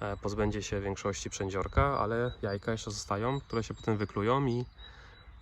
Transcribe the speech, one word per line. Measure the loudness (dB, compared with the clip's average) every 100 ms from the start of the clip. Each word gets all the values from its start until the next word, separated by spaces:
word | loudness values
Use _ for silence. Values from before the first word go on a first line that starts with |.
e, | -4 -4
pozbędzie | -2 2 2 2
się | 0 -2
większości | 0 -2 -2 -2 -4
przędziorka, | -2 -2 0 2 4 6 4
ale | 2 2 0 -2
jajka | -4 -2 -2
jeszcze | -2 -2
zostają, | -6 -2 0 0 -2
które | -2 -2
się | -2
potem | -2 0 2
wyklują | 0 0 4 4 4
i, | 2 -2 -8 -18 -18 -20 -20 -20 -8